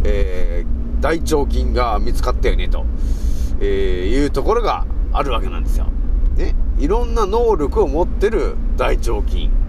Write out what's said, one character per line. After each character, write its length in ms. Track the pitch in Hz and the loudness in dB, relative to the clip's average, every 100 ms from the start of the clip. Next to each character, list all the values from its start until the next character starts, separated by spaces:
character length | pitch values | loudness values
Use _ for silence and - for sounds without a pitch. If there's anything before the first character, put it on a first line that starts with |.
え 600 | 104 101 95 90 - 87 - | 0 0 0 2 2 0 0
ー、 360 | - - - | -2 -2 -2
大 180 | 139 165 | 0 0
腸 300 | - 147 135 | 0 0 2
菌 220 | - 120 | 0 0
が 260 | 113 123 104 | 0 0 0
見 140 | 104 | 2
つ 100 | 104 | 2
か 100 | 127 | 0
っ 20 | |
た 160 | - 123 | 0 2
よ 60 | 113 | 2
ね、 120 | - | 0
と、 160 | - - - - - - - - - | 0 -2 -2 -2 -2 0 0 0 0
え 460 | 101 98 98 90 92 | 0 0 0 0 0
ー、 40 | |
い 160 | 135 143 | 0 0
う 40 | |
と 140 | 139 | 0
こ 100 | 135 | 0
ろ 80 | 233 | 0
が 240 | 185 117 - - - | 0 -2 -2 -2 -2
あ 100 | 143 | -2
る 100 | 139 | 0
わ 80 | 113 | -2
け 80 | 117 | -2
な 100 | 113 | -4
ん 60 | |
で 60 | 110 | -2
す 80 | - | 0
よ。 80 | - - - - - - | 0 -2 0 2 2 2
ね。 180 | - - - - | 0 0 0 0
い 80 | 156 | 0
ろ 180 | 226 | 0
ん 100 | 240 | 0
な 100 | 226 | 0
能 320 | 220 233 240 190 | 0 0 2 0
力 240 | 139 226 | 0 0
を 60 | 170 | 0
持 160 | 143 | 0
っ 20 | 175 | 0
て 220 | - 196 | 0 0
る 260 | 208 135 - - - | 0 -2 -2 -2 0
大 220 | 123 120 | 0 0
腸 240 | - 107 | 0 -2
菌。 280 | 98 - - - | 0 0 2 2